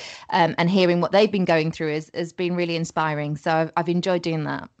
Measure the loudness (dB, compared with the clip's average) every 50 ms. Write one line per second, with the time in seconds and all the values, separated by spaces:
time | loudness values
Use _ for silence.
0 | -16 -18 -18 -18 -8 -2 2 2 2 2 2 0 0 2 4 4 4 4 4 2
1 | 0 2 4 4 4 4 2 0 2 2 2 2 2 0 -4 -4 -4 -4 -4 -4
2 | -6 -8 -8 -8 -8 -6 -6 -4 -2 -2 0 -2 -2 -2 -2 -4 -4 -4 -2 -2
3 | -2 0 -2 -2 -4 -4 -6 -4 -2 0 0 0 0 0 -2 -4 -2 0 -2 0
4 | 0 0 -2 -2 -2 -2 -4 -2 -4 -4 -6 -8 -10 -14 _ _